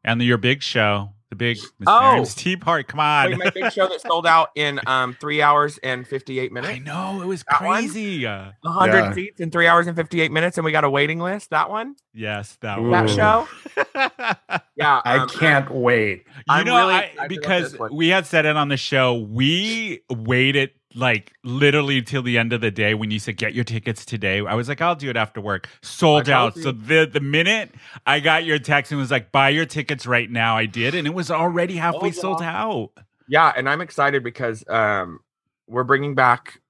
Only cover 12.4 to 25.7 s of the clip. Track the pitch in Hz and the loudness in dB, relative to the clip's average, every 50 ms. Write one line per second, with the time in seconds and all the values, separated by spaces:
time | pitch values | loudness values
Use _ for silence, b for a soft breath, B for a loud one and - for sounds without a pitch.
12.4 | 101 - - _ - 110 101 117 113 120 120 - - - - - 214 214 220 233 | -8 -12 -16 _ -10 -8 -6 -4 -2 0 0 2 2 2 2 2 4 4 4 2
13.4 | - - - - - 269 - 302 277 - _ 277 269 247 _ - 247 226 190 - | 0 -4 -14 -18 -20 -10 -6 -6 -6 -4 _ -4 -4 -4 _ -6 -6 -6 -6 -6
14.4 | _ - 185 170 _ _ _ - 147 147 139 123 - 123 123 139 131 123 - - | _ -8 -8 -8 _ _ _ 0 2 4 4 4 2 2 2 2 0 0 -2 2
15.4 | 165 160 147 139 135 - - 131 120 120 120 117 107 104 92 - _ B B 135 | 4 4 4 4 2 0 -4 0 2 4 4 4 2 0 -4 -6 _ B B -10
16.4 | 120 - 143 151 160 233 247 240 - 185 185 185 202 - - - 139 147 190 160 | 0 2 2 2 2 4 4 4 6 6 4 2 0 -2 -8 -10 -8 -8 -8 -8
17.4 | - 190 190 180 170 151 143 117 113 110 139 151 165 165 185 196 170 - - 160 | -2 0 0 0 0 -4 -8 -10 -10 -8 -2 0 2 4 4 2 0 2 0 2
18.4 | 151 151 151 151 147 143 143 131 - - 147 135 131 127 123 120 110 104 110 120 | 2 2 2 2 0 0 -2 -4 -2 0 2 2 4 2 2 0 -4 -6 -2 0
19.4 | 131 143 165 180 202 220 226 226 220 202 147 - _ _ 127 113 110 113 123 123 | 2 2 2 2 0 -2 -4 -4 -6 -8 -10 -12 _ _ -10 -6 -2 0 2 4
20.4 | 131 135 135 143 135 135 _ _ _ _ _ 120 127 127 113 104 - _ _ _ | 4 4 4 2 0 -2 _ _ _ _ _ -2 0 0 0 0 -4 _ _ _
21.4 | _ 120 123 135 147 143 139 151 143 139 139 131 117 - 139 135 123 123 120 117 | _ -8 -2 4 4 4 4 4 0 0 -2 -2 -2 -2 -6 -4 -2 0 0 0
22.4 | 117 117 120 117 117 110 98 110 107 104 107 107 110 107 107 104 - - 104 - | 0 0 -2 -2 -2 -2 -2 0 0 0 0 0 -2 -4 -4 -4 -6 -8 -8 -6
23.4 | 113 110 76 120 117 - 113 113 - 120 110 - - - 120 107 98 98 95 101 | -6 -6 -4 -4 -4 -4 -4 -6 -4 -6 -6 -6 -8 -10 -8 -4 -2 -2 -2 -2
24.4 | 104 92 104 117 120 127 143 139 165 175 175 151 139 135 117 117 110 107 _ 110 | -2 -2 -2 -4 -2 -4 -4 -2 -2 -2 -2 -2 -6 -4 -2 -2 -4 -4 _ -10
25.4 | 101 104 98 92 - b | -6 -6 -6 -6 -8 b